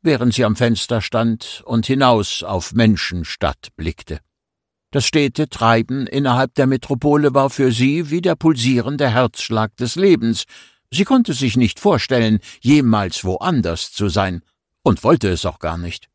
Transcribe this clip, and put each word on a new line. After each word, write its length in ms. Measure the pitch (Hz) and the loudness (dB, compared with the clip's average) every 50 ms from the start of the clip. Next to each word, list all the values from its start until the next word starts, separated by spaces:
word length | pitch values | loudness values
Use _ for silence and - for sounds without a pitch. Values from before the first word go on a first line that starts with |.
während 320 | - 170 143 117 123 123 110 | 2 2 0 2 2 0 2
sie 100 | - 120 | 2 0
am 120 | 107 107 | 0 2
Fenster 440 | - 123 117 113 - - - 120 110 | 0 0 0 0 -2 -2 -2 -4 -4
stand 640 | - - - 113 117 117 110 113 - - - - - | -4 -2 -2 -2 0 0 -2 -4 -8 -14 -14 -14 -8
und 220 | - 120 113 107 | -2 -2 -2 0
hinaus 560 | - 135 135 139 127 120 107 98 - - - | 0 0 2 4 4 4 2 0 -2 -6 -8
auf 300 | - 92 101 90 - - | -6 -4 -4 -4 -4 -2
Menschenstadt 960 | - 117 117 110 104 87 - - 90 87 80 - - _ - 73 67 _ - - _ | 0 4 4 4 4 2 -2 -6 -6 -8 -8 -8 -6 _ -4 -4 -4 _ -16 -20 _
blickte. 420 | - 80 76 - - - - 78 - _ _ _ _ _ _ _ _ _ _ _ _ _ _ | -8 -8 -8 -8 -8 -12 -12 -12 -12 _ _ _ _ _ _ _ _ _ _ _ _ _ _
Das 160 | - 143 117 | -4 -2 -2
stete 420 | - - 151 143 135 - - 151 139 | 0 0 0 0 0 -2 -4 -6 -6
Treiben 600 | - - 113 113 117 117 113 - 131 139 127 - | -4 0 2 2 2 2 0 -2 -4 -6 -6 -4
innerhalb 460 | - 139 143 131 120 123 131 135 _ | -4 -2 0 0 2 0 0 -2 _
der 100 | - 135 | 0 2
Metropole 680 | 131 135 123 - - 143 120 - 147 147 147 147 143 | 2 0 -2 -2 -4 -6 -2 2 2 2 4 2 2
war 160 | 131 143 135 139 | 2 2 2 2
für 220 | - - 135 127 | 0 0 2 2
sie 400 | 117 113 127 135 143 165 165 143 | 2 2 2 2 2 0 -2 -2
wie 100 | 151 180 | -4 -2
der 140 | 175 185 160 | 0 -2 -2
pulsierende 760 | - - 160 156 123 117 131 131 120 113 123 147 139 143 127 | 2 2 2 2 4 0 2 2 0 0 -2 -2 0 0 0
Herzschlag 680 | 110 123 127 113 _ - - - 117 110 110 107 _ | 2 2 0 0 _ -6 -8 -4 -2 -2 -2 -4 _
des 180 | - 131 117 - | -6 -6 -6 -2
Lebens. 500 | 165 190 196 170 - 117 113 113 - - _ - - - _ _ _ _ _ | 2 4 4 4 4 2 -2 -2 -2 -6 _ -16 -20 -20 _ _ _ _ _
Sie 140 | 123 151 196 | -2 -2 0
konnte 280 | - 269 254 233 - | 2 2 2 2 0
sich 240 | 147 123 135 123 101 | -2 -2 -2 0 2
nicht 220 | 127 120 104 - - | 2 0 0 -2 0
vorstellen, 600 | - 208 175 120 - - 131 123 113 110 110 101 - - - _ | 0 0 2 2 0 0 0 0 2 2 0 0 -2 -8 -20 _
jemals 640 | - 120 147 147 135 117 110 104 98 90 - - - | 2 4 4 4 6 4 2 2 0 -4 -6 -6 -4
woanders 680 | 92 92 - - 185 170 127 98 85 85 - - - | -4 -4 -2 -2 -2 -2 0 -2 -2 -4 -4 -8 -10
zu 160 | - - 104 98 | -6 -4 -4 -2
sein, 340 | 80 104 98 95 90 87 _ _ _ _ _ _ _ _ | 0 0 -2 -2 -4 -8 _ _ _ _ _ _ _ _
und 220 | _ 139 - - - | _ 0 0 2 2
wollte 240 | 120 165 - - 98 | 2 2 2 2 -2
es 180 | 90 90 - | -2 -2 -4
auch 140 | 87 - _ | -6 -8 _
gar 180 | - 82 80 85 | -8 -6 -6 -6
nicht. 320 | 87 87 - - _ _ | -8 -10 -12 -14 _ _